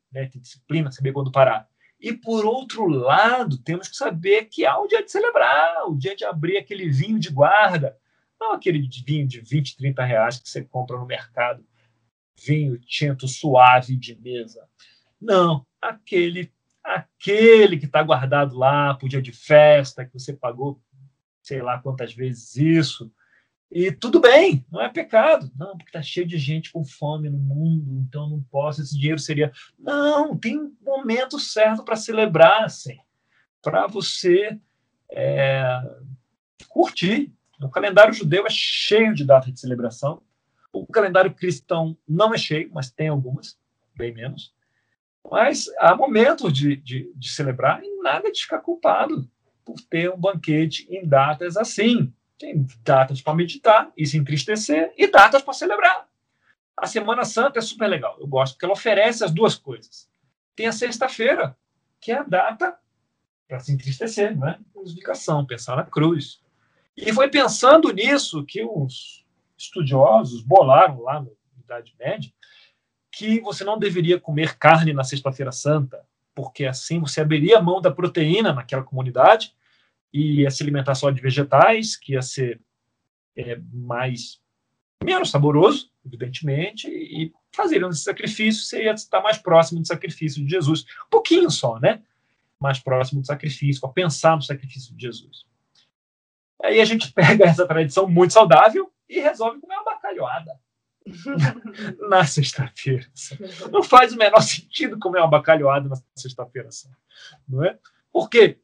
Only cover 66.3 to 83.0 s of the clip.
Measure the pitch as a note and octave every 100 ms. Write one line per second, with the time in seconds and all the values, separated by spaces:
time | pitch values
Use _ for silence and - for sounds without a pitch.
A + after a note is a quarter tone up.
66.3 | - _ _ _ _ _ - - A3 C#4
67.3 | D4 B3 G#3+ B3+ D#4 D#4 F#3+ A#3 C#4+ -
68.3 | D#3+ C#3 G3 A#3 G3+ C3 - - - _
69.3 | _ _ - - - D3 C3 D3 A3 D3
70.3 | A#2 A2+ F#3+ C#3+ C#3 F3+ C3 A#2+ D3 B2+
71.3 | _ _ B2+ A#2 A#2+ A#2 _ C3 G#3+ C#3
72.3 | _ _ _ _ _ _ _ _ - G#3+
73.3 | A3+ A3 - G3 G#3+ G3+ F3+ E3 F3 -
74.3 | D3 D#3 - D3+ D#3+ D#3+ C#3+ C3 C#3+ C#3
75.3 | C3 C3 - C#3+ D3+ C3+ - - _ _
76.3 | - C3+ - C3+ B2+ - E3+ D3 - D#3
77.3 | D#3 D#3 A3 F3 F#3 F3+ - F3+ - D#3
78.3 | F#3 G#3+ C#3 A#2+ C3+ C3 C3 B2+ B2 D3+
79.3 | A3+ - _ _ _ _ _ _ C#3+ D3+
80.3 | C#3+ C#3 C3 D3 C#3+ C3+ C3+ C#3+ C3+ C3
81.3 | B2+ C#3+ C3+ F#3 A3+ A3 - - C3+ B2+
82.3 | - B2+ A2+ _ _ _ _